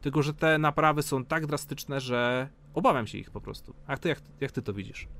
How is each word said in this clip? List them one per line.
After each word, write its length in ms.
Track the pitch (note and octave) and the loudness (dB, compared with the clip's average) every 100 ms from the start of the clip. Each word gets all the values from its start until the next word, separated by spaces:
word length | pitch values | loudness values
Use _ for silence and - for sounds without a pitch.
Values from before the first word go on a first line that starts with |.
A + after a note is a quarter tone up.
tylko 200 | D3 D3 | -2 2
że 100 | C#3+ | 0
te 240 | D3+ D#3+ D#3 | 2 4 6
naprawy 440 | D3+ D3 D#3 D3 | 4 4 4 4
są 220 | D3 C3+ B2 | 0 -2 -2
tak 200 | D#3+ D3+ | -2 0
drastyczne, 560 | D3 - C#3 - C#3 | -4 -4 -8 -4 -4
że 460 | B2+ B2 A#2+ B2+ C3+ - - | 0 0 2 0 -2 -10 -8
obawiam 340 | D#3 A#3 C#3 G#2+ | 2 4 4 0
się 100 | G#2 | -6
ich 140 | - | -10
po 100 | G#2 | -12
prostu. 320 | G#2 G#2 - - - | -10 -12 -14 -16 -8
A 100 | C3+ | -2
ty, 120 | E3+ | -2
jak, 120 | C#3+ - - | -2 -6 -8
jak 100 | C3+ | -6
ty 100 | - | -4
to 120 | A2 | -6
widzisz? 340 | G2+ G2 - - | -6 -8 -12 -12